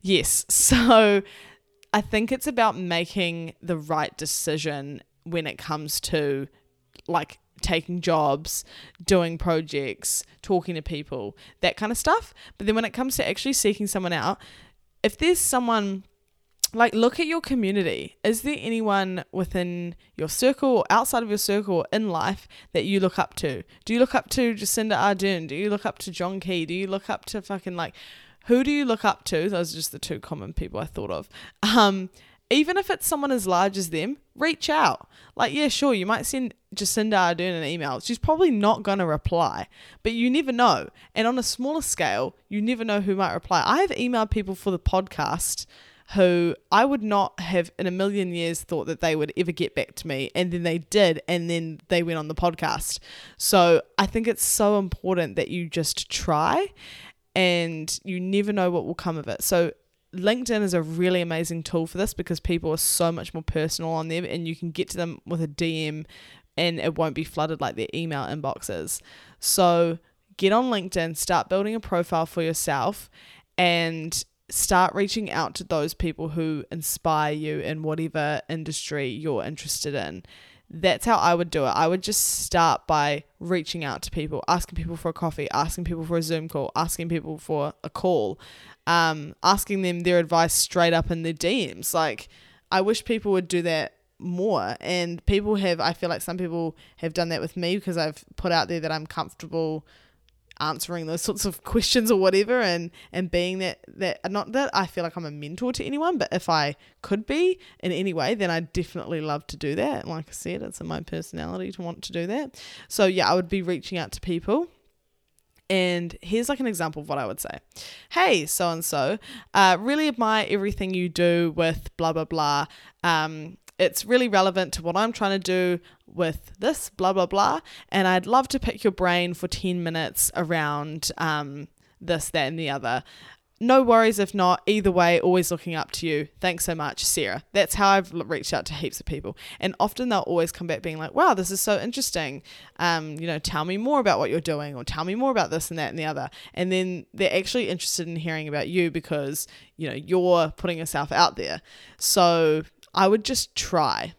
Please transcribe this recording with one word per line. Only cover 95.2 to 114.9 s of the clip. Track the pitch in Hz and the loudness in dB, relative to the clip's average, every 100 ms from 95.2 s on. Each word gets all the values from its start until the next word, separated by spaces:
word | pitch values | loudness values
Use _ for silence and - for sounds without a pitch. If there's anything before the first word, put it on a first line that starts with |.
| - | 0
people | 202 208 208 | 2 2 0
have, | 196 165 | 2 2
I | 151 | 0
feel | 170 175 | -2 -4
like | 170 | -4
some | - 175 | -6 -6
people | 180 170 165 - - _ | -4 -2 -4 -6 -20 _
have | 165 | -6
done | 160 170 | -2 -2
that | 165 | -2
with | 165 185 | -4 -4
me | 170 196 | -2 -2
because | 185 170 | -2 -2
I've | 156 151 - - | -4 -6 -16 -6
put | 185 | 0
out | 170 98 | 2 2
there | 170 | -2
that | 156 | -2
I'm | 156 156 | -4 -6
comfortable | - 160 - 160 165 160 156 _ _ _ _ _ _ _ - | -8 -8 -10 -8 -4 -2 -4 _ _ _ _ _ _ _ -6
answering | 151 156 - 175 160 | -4 -4 -6 -6 -4
those | 170 | -4
sorts | - 202 202 | -4 -2 -4
of | - | -6
questions | - 233 - 254 220 | -2 0 4 2 4
or | 202 | 4
whatever, | 190 190 208 247 | 6 4 4 2
and, | 208 170 170 - - | 2 0 -4 -12 -8
and | - 185 | -6 0
being | 175 180 185 | 0 0 -2
that, | 185 - - | -4 -6 -16
that, | - 185 - 180 | -6 -4 -4 -4
not | 202 - | -4 -2
that | 240 277 | -2 0
I | - 185 | 0 -2
feel | - | -4
like | 170 180 | -6 -8
I'm | 160 | -10
a | |
mentor | 147 147 180 247 | -10 -12 -6 -4
to | 247 | -4
anyone, | - 285 330 320 | -4 -2 0 0
but | - | -2
if | 175 - | -4 0
I | 160 147 147 - _ | 2 2 -4 -18 _
could | - 202 220 | -4 -4 -2
be | 294 359 370 - _ | 0 2 0 -8 _
in | 185 | -4
any | 165 196 | -2 -2
way, | 160 135 220 | 0 0 0
then | 185 | 0
I'd | 165 165 | -2 -4
definitely | - 170 175 - 160 | -6 -6 -8 -6 -6
love | 156 147 - | -4 -4 -6
to | 143 | -6
do | 147 160 | -4 0
that. | 262 254 | -2 -2
And | - | -6
like | 160 151 | -10 -10
I | |
said, | - - 175 | -10 -8 -8
it's | - - | -10 -12
in | 165 | -8
my | - | -8
personality | - - 165 165 156 185 190 | -8 -10 -10 -10 -8 -8 -10
to | 185 | -10
want | 170 - | -10 -10
to | - | -8
do | 170 175 | -6 -4
that. | 240 294 - - - - | -6 -6 -12 -20 -20 -10
So | - 190 | 2 2
yeah, | 185 98 | 4 4
I | 180 | 4
would | 175 | 2
be | 196 | -2
reaching | 175 170 - 180 | -2 -4 -4 -6
out | 131 | -6
to | - | -8
people. | 175 170 180 254 349 _ _ | -4 -4 0 0 0 _ _